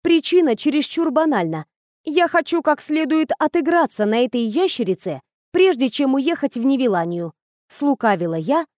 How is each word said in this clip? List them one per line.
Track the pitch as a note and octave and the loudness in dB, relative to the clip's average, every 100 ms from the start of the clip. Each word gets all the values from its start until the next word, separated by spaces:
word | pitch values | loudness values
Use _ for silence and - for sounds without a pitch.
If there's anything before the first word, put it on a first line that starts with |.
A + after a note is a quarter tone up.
"Причина | E4+ E4 - F4 D#4+ A3 | 2 0 2 2 2 0
чересчур | D4+ D4 C#4 - D#4+ | 0 0 -2 -2 0
банальна. | C4+ D#4+ A#3+ E3 D#3+ D#3 _ _ _ - | 2 2 0 -2 -6 -10 _ _ _ -4
Я | D4+ E4+ | 0 2
хочу | F4 - E4+ | 0 0 -2
как | D#4 D4 | 0 -2
следует | - D4+ D4+ D#4 D#4 - | -2 -2 0 0 0 0
отыграться | D4+ F4 D4+ E4+ C#4+ - G#3 | 0 0 2 2 0 0 0
на | A3 B3 | 2 0
этой | B3 | 0
ящерице, | A3+ A#3 F#4 - F#3+ F3+ - C3+ _ _ _ | -2 0 -2 -2 -4 -4 -6 -10 _ _ _
прежде | F4+ F#4 C4+ C4 | 2 2 4 -2
чем | - C#4 | 0 0
уехать | C4+ C4+ E4+ C#4+ A#3+ | 2 0 -2 -4 -2
в | B3+ | 0
Невеланию", | C4+ B3+ F3+ E3+ F3 E3+ _ _ _ _ | 2 2 0 -2 -4 -8 _ _ _ _
слукавила | - C#4+ C#4 A3+ F#3+ E3+ D#3+ | -4 -2 0 0 0 -2 -4
я | D#3+ D4+ D#4+ | -2 -2 -2